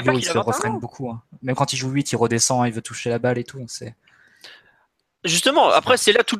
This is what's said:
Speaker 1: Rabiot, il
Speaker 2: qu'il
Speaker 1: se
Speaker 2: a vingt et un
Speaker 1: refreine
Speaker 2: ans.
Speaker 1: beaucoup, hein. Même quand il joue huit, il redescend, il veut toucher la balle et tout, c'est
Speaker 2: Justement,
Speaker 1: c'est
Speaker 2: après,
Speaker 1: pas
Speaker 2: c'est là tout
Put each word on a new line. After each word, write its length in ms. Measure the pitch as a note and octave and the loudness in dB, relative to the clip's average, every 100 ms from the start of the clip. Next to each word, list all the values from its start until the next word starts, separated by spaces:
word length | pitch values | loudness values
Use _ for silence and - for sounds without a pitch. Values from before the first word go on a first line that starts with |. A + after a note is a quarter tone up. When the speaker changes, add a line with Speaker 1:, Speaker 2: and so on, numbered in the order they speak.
| B2 | 2
Speaker 1:
Rabiot, 40 | |
il 40 | C3 | 0
Speaker 2:
qu'il 80 | - | 0
Speaker 1:
se 60 | |
Speaker 2:
a 20 | |
vingt 60 | A2+ | -2
et 40 | |
un 40 | G#2 | 0
Speaker 1:
refreine 240 | - A#2 | -2 -2
Speaker 2:
ans. 60 | A2+ | -4
Speaker 1:
beaucoup, 300 | A#2+ - B2+ | -8 -10 -10
hein. 120 | A#2 - - | -10 -16 -10
Même 140 | C3 C3 | -4 0
quand 160 | C#3+ | 0
il 60 | C3 | -2
joue 120 | C3 | -2
huit, 220 | C#3 C#3 | -2 -2
il 60 | A#2 | 0
redescend, 500 | A#2 A#2 - B2+ B2 | 2 2 2 2 0
il 60 | |
veut 80 | A2+ | -2
toucher 280 | - A2 A#2+ | -8 -8 -4
la 100 | A#2 | -2
balle 180 | B2 B2 | 0 -2
et 80 | A#2+ | -6
tout, 180 | C3+ A#2 | -12 -14
c'est 260 | - A2+ - _ _ _ _ - - _ _ _ _ _ _ | -12 -14 -18 _ _ _ _ -20 -20 _ _ _ _ _ _
Speaker 2:
Justement, 460 | F3+ E3 C4 D4+ G3 | -4 0 2 4 6
Speaker 1:
c'est 80 | D3+ | 4
Speaker 2:
après, 160 | - | 4
Speaker 1:
pas 40 | B3 | 2
Speaker 2:
c'est 140 | - | 4
là 120 | A3 | 2
tout 120 | A3+ | 2